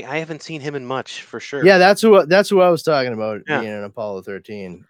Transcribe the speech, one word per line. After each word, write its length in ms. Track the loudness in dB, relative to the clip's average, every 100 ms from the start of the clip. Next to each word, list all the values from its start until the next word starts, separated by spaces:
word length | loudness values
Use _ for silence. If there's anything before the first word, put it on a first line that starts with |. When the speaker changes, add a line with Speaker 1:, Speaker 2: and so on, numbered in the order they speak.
| -6
Speaker 1:
I 80 | -10
haven't 240 | -8 -14
seen 180 | -12 -12
him 140 | -10 -10
in 100 | -8
much, 380 | -8 -8 -14
for 160 | -14 -16
sure. 260 | -10 2 4
Speaker 2:
Yeah, 120 | 6
that's 240 | 6 4
who, 240 | 6 6 6
that's 240 | 2 2
who 120 | 4
I 80 | 4
was 140 | 2
talking 300 | 0 -2 -2
about 280 | -4 -6 -8 -6
Speaker 1:
Yeah. 120 | -6
Speaker 2:
being 140 | -4
in 100 | -8
Apollo 380 | -10 -10 -10 -10
thirteen. 640 | -12 -14 -14 -14 -12 -16